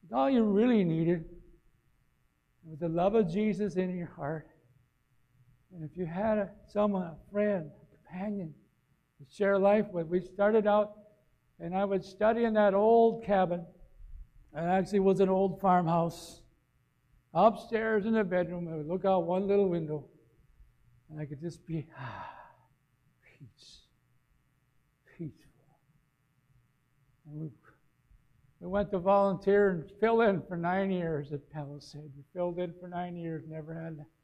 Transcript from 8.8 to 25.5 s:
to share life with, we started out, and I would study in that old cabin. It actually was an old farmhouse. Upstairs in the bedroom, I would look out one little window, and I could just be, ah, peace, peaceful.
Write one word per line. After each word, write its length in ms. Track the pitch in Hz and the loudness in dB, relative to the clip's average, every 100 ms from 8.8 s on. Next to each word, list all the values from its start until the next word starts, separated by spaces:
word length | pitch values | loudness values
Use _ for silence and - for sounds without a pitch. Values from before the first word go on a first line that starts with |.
| _ _ _ _ | _ _ _ _
to 160 | 143 - | -20 -2
share 240 | 196 202 | 2 4
life 260 | 196 214 214 | 4 4 2
with, 160 | 180 160 | -4 -2
we 140 | 180 | -2
started 440 | 180 - 202 220 208 | -4 0 4 4 4
out, 280 | 208 208 - - _ _ _ _ _ | 4 2 -4 -20 _ _ _ _ _
and 160 | 170 185 | -6 -2
I 80 | |
would 220 | 202 196 190 | 0 0 -4
study 400 | - 214 226 233 | 0 2 4 2
in 80 | |
that 200 | 214 208 | 4 4
old 520 | 196 214 233 226 226 - | 4 6 6 6 2 0
cabin. 400 | 196 180 175 170 - - - - - - - - 147 | 2 2 -2 -8 -18 -20 -20 -18 -18 -18 -20 -16 -8
It 40 | |
actually 420 | 170 185 185 202 | 0 0 2 2
was 180 | 190 185 | 2 4
an 100 | 190 | 2
old 300 | 190 196 - | 2 0 0
farmhouse. 800 | 196 180 165 170 170 - - - - _ _ _ _ _ _ _ _ | 2 2 4 0 0 -4 -16 -20 -20 _ _ _ _ _ _ _ _
Upstairs 720 | 160 208 220 - 226 220 220 202 | 4 4 4 -6 -4 0 0 0
in 80 | |
the 100 | 220 | 0
bedroom, 460 | 202 180 170 175 170 | 0 0 -2 -4 -8
I 60 | 160 | -8
would 100 | 151 | -6
look 180 | 185 190 | -2 2
out 200 | 190 170 | 0 2
one 220 | 185 196 | -2 2
little 200 | 202 196 | 2 2
window, 380 | 170 156 151 - _ _ _ _ _ - _ _ _ _ | 0 -4 -8 -10 _ _ _ _ _ -20 _ _ _ _
and 100 | 156 | -14
I 60 | 151 | -12
could 160 | 143 | -10
just 240 | 170 165 - | -12 -12 -8
be, 200 | 160 - - | -8 -8 -14
ah, 320 | 127 - - - - _ _ _ _ _ _ _ _ _ | -14 -12 -14 -16 -20 _ _ _ _ _ _ _ _ _
peace, 400 | 127 _ - - _ _ _ _ _ _ _ _ _ _ _ _ _ _ | -20 _ -20 -20 _ _ _ _ _ _ _ _ _ _ _ _ _ _
peaceful. 600 | 160 - - | -14 -14 -20